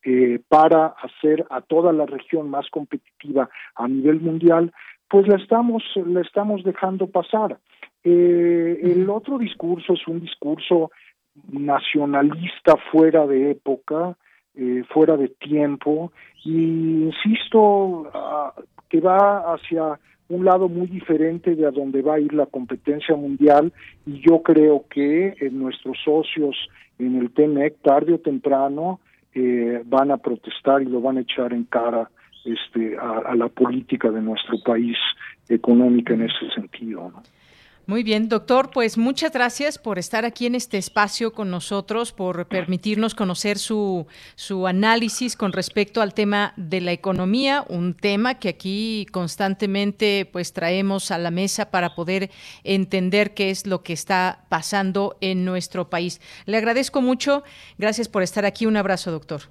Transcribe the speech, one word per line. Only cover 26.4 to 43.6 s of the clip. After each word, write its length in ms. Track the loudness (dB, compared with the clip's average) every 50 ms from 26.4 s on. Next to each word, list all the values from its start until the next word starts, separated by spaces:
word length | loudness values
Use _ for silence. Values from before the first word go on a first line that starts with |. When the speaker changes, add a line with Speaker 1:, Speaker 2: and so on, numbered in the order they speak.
| -2 -2 -2 -6 -10 -12 _ -20 -20 _ _ _
Speaker 1:
en 180 | -4 -2 0 0
el 140 | -2 -2
temec, 440 | _ 2 4 4 4 0 0 0 -2 _
tarde 320 | _ 4 4 4 4 2 0
o 60 | 0
temprano, 800 | 0 -4 -4 -2 0 0 2 2 2 0 -2 -4 -4 -6 -6 -8 _ _ _ _ _ _ _
eh, 480 | -2 -2 0 0 0 -2 -2 -4 -6 -4
van 260 | 0 0 2 2 2
a 60 | 0 -2
protestar 640 | -2 -6 -6 -6 _ -16 -16 -6 _ 2 2 2
y 40 | 2
lo 160 | 0 -4 -2
van 160 | -2 -2 -2 -2
a 40 |
echar 320 | -4 -4 -4 -4 -4 -4 -4
en 120 | -4 -6
cara, 440 | -2 -2 -2 -2 0 -2 -2 -4 -4 _ _ _ _ _ -16 _
este, 520 | -8 -8 -8 -8 -8 _ -4 -4 -4 -6 -8
a, 220 | -8 -6 -6 -6 -6 -2
a 40 | -2
la 140 | -2 -2 -2
política 600 | _ 0 0 0 0 -4 -4 _ -6 -2 -2 -2
de 120 | -2 -2
nuestro 340 | -4 -4 -4 -6 -6 -6 -6 -4 -2
país 340 | 0 0 0 0 -2 -2 -4 -4 -4 -6 _ -12 -20 -20 _ _ _
económica 640 | -2 0 4 4 6 6 6 6 4 2 2 0 0
en 100 | 0 0
ese 260 | -2 -4 -6 -6 -8 -8
sentido, 560 | -8 -10 -12 -14 -14 -12 -10 -10 -10 -12 -14 -16
¿no? 80 | -20 -20 _ _ _ _ _ _ _ _ _ _ _ _ -6
Speaker 2:
Muy 140 | -4 -4
bien, 280 | 0 0 0 0 0 0
doctor, 420 | -2 -2 0 2 2 2 2 2 0
pues 240 | 0 0 0 0 0
muchas 340 | 0 0 0 0 -4 -2
gracias 460 | 0 0 -2 0 -2 -2 -4 -4 -4 -6
por 220 | _ -6 -6 -6
estar 260 | -6 -4 -4 -2 -2
aquí 220 | -4 -4 -4 -4 -2
en 80 | -2
este 240 | -4 -4 -4 -6 -6
espacio 540 | -6 -2 _ 0 0 0 -2 -4 -6 -6 -4
con 180 | -6 -6 -6
nosotros, 600 | -6 -6 -6 -4 -6 -6 -4 -4 -4 -4 -4 -6 -8
por 340 | -8 -6 -6 -4 -6 -8 _
permitirnos 680 | -4 -4 -2 -2 -4 -4 -2 -2 -2 0 -2 -2 -2
conocer 460 | -2 -4 -4 -2 -4 -2 -4 -4
su, 480 | -4